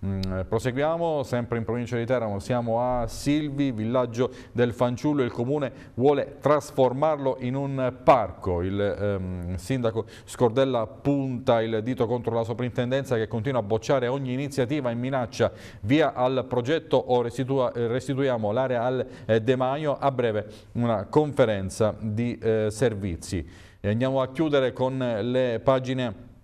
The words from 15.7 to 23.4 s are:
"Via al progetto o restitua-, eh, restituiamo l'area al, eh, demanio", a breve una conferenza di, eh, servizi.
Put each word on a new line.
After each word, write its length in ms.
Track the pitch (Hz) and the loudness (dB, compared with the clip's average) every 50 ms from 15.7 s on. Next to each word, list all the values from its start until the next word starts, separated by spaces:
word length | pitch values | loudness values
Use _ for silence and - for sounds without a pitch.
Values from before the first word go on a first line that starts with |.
| - - - | -18 -10 0
"Via 320 | 101 135 156 156 139 - | 2 4 4 4 4 2
al 320 | - 127 127 135 131 120 131 | 2 2 2 2 0 -2 0
progetto 480 | - 120 120 117 156 160 156 - - | -2 -2 0 2 0 -2 0 2 2
o 260 | 131 120 - 127 170 120 | 2 2 4 2 2 2
restitua-, 500 | 117 113 - 135 123 135 135 127 120 123 | 0 -2 -4 -2 0 2 2 2 0 0
eh, 140 | 120 120 | 0 -2
restituiamo 640 | 117 117 127 123 - 139 127 139 135 127 117 107 104 | 0 -2 -2 -2 -4 -2 0 2 0 0 0 0 0
l'area 320 | 104 120 131 131 127 120 117 | 0 0 0 0 0 0 0
al, 240 | 123 131 127 120 - - - - | 0 0 -2 -4 -4 -6 -16 0
eh, 160 | - 110 113 | 2 2 2
demanio", 560 | 110 113 131 127 127 127 135 147 156 147 135 | 4 4 2 2 2 0 0 -2 -2 -2 -2
a 140 | - - 139 | 0 0 0
breve 360 | 135 123 120 117 107 107 101 - - - - - - | 0 2 0 2 2 0 -2 -4 -12 -20 -20 -10 -4
una 320 | 113 120 120 113 104 98 | -2 0 2 2 0 -2
conferenza 880 | - - 151 151 147 135 - 135 113 107 98 95 95 - - 113 107 101 104 | 2 2 2 2 2 4 2 4 4 4 0 -2 -4 -2 0 0 0 0 -2
di, 360 | 104 110 107 107 117 120 - - - | -6 -4 -2 -2 -2 -2 -4 -2 0
eh, 240 | 113 110 110 107 107 | 0 2 2 2 0
servizi. 760 | 104 107 - 120 113 101 95 101 85 - - - - 90 | 0 2 0 0 0 0 -4 -4 -6 -6 -8 -6 -6 -6